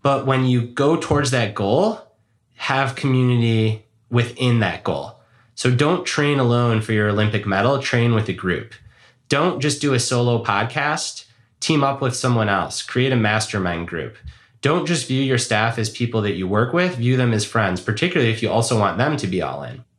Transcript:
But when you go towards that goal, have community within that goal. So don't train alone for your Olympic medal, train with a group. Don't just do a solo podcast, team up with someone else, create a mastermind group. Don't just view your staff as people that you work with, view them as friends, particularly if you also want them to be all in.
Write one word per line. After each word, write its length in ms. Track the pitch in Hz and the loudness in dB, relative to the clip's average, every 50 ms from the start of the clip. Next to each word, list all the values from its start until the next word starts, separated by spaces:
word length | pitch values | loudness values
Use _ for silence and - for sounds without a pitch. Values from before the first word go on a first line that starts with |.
But 240 | - 139 139 127 - | 2 2 0 0 0
when 200 | 131 135 131 131 | 0 0 2 2
you 160 | 127 127 123 | 2 2 2
go 340 | 117 117 - - 139 147 165 | 0 -2 -2 0 2 2 2
towards 340 | 160 - - 151 147 139 127 | 2 0 0 0 0 2 0
that 220 | 127 123 113 101 107 | 0 0 0 -2 -2
goal, 480 | - 101 98 113 147 190 220 220 - - _ _ _ _ _ _ _ _ _ _ | -2 0 2 2 4 2 2 0 -4 -12 _ _ _ _ _ _ _ _ _ _
have 400 | - - - 135 135 135 127 127 | -10 -4 -2 0 0 0 -2 -2
community 880 | - - 139 131 127 127 127 123 120 117 117 113 110 110 110 107 107 - _ _ _ _ _ | -2 0 2 2 4 4 4 4 4 2 4 4 2 2 2 0 -2 -8 _ _ _ _ _
within 520 | 120 120 113 120 - - 131 123 120 117 | 0 0 0 0 -4 -2 0 2 4 4
that 220 | 107 92 87 - - | 2 0 -2 -4 -4
goal. 360 | - 82 69 69 - - - _ _ _ _ _ _ _ | -4 -4 -4 -6 -10 -14 -20 _ _ _ _ _ _ _
So 160 | - - 127 | -2 0 2
don't 340 | 123 123 147 151 180 175 180 | 2 4 2 2 2 0 -2
train 360 | - - - 147 147 147 139 | -4 -2 0 0 2 2 2
alone 420 | 127 120 120 120 120 120 113 113 | 2 2 2 2 2 2 2 0
for 120 | 110 - 110 | 0 0 0
your 160 | 107 104 104 | 0 2 2
Olympic 360 | 101 104 107 104 107 104 - | 2 2 0 0 0 -2 -2
medal, 340 | 104 95 95 104 123 139 135 | 0 0 2 2 2 2 0
train 360 | - - - 120 117 120 117 | -2 -2 0 2 2 4 2
with 120 | 110 101 | 2 0
a 60 | 98 90 | -2 -6
group. 400 | - - 92 85 73 - - - - - - _ _ - - _ _ _ _ | -4 -2 -2 -2 -4 -6 -10 -18 -20 -20 -20 _ _ -20 -20 _ _ _ _
Don't 300 | 147 143 151 - - - | 0 2 2 0 0 0
just 220 | 131 151 143 - | -2 -2 -2 0
do 120 | - 143 131 | 0 0 0
a 60 | 120 | 0
solo 440 | 123 - 131 120 120 123 120 113 - | 0 0 0 0 2 2 0 0 0
podcast, 840 | - 101 101 110 120 - 147 143 147 151 - - - - - - _ _ _ _ _ _ _ | 0 0 0 -2 -2 -2 -4 -2 -2 -4 -4 -6 -8 -10 -14 -18 _ _ _ _ _ _ _
team 240 | - - 160 147 139 | -2 0 2 2 2
up 180 | 139 139 135 | 0 0 0
with 140 | 139 127 120 | -2 -4 -2
someone 340 | - - 127 120 113 107 104 | -2 0 0 2 2 2 2
else, 320 | 101 95 82 - - - | 0 0 -2 -4 -6 -10
create 300 | - - - 123 127 135 | -10 -4 -2 0 0 2
a 40 | 131 | 2
mastermind 720 | 120 110 104 107 110 - - - 104 92 87 85 82 85 | 2 2 2 0 0 -2 -2 -4 -4 -2 -2 -4 -4 -6
group. 280 | 85 87 82 69 58 - - - - - - _ _ _ _ | -8 -8 -8 -8 -10 -12 -16 -18 -20 -20 -20 _ _ _ _
Don't 240 | - 139 156 175 156 | 0 0 0 0 0
just 220 | 156 175 151 - | 0 -2 -2 -2
view 140 | - 131 131 | -2 -2 -2
your 160 | 135 131 127 | 0 0 0
staff 400 | 120 - - 113 107 110 117 113 | 0 0 0 0 0 0 0 0
as 120 | - 110 107 | -2 -4 -4
people 320 | - - 120 113 - 113 | -2 -4 -4 -2 -2 -2
that 140 | 101 104 98 | -2 -2 -2
you 120 | 90 95 | -2 -2
work 260 | 90 101 104 120 127 - | 0 0 0 0 0 0
with, 220 | 170 180 180 180 | 0 0 0 -2
view 220 | 120 117 123 127 | -2 0 0 2
them 160 | 127 127 120 113 | 2 2 2 2
as 120 | 104 98 | 0 -2
friends, 360 | - - 117 107 95 90 90 | -2 0 0 0 0 -2 -2
particularly 500 | - - 120 - 160 180 - 170 127 113 | -4 -4 -2 0 -2 0 2 2 2 2
if 100 | 110 110 | 0 0
you 80 | - 101 | -2 0
also 300 | 82 113 120 - 123 110 | 0 0 0 2 2 2
want 180 | 101 98 82 | 2 0 0
them 200 | 92 127 151 156 | 0 0 0 0
to 100 | - - | -2 -4
be 140 | 92 90 92 | -4 -2 -2
all 220 | 78 65 65 71 71 | -4 -4 -6 -8 -10
in. 200 | - - 131 - _ _ | -12 -14 -16 -20 _ _